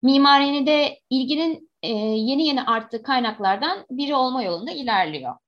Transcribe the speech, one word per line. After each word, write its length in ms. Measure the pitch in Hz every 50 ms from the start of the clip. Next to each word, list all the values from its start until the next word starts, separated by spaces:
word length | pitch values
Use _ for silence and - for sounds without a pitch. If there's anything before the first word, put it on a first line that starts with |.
mimarinin 640 | - 254 269 277 277 285 285 277 277 277 285 285 269
de 340 | 294 302 294 294 - - _ _ _
ilginin, 600 | 254 262 262 247 302 294 330 330 320 - - _ _ _
e, 60 | - - 226 208
yeni 480 | 214 220 220 220 220 233 262 277 320
yeni 160 | 302 277 254
arttığı 400 | - - 226 226 220 - - 226
kaynaklardan 840 | 220 - 262 254 240 220 214 - 208 190 190 208 247 320 370 403 - _
biri 240 | 262 254 285 277 294
olma 280 | 262 254 254 254 262
yolunda 280 | 233 185 170 170 208 277
ilerliyor. 640 | 359 285 269 240 220 196 180 156 151 143 131 120 - - _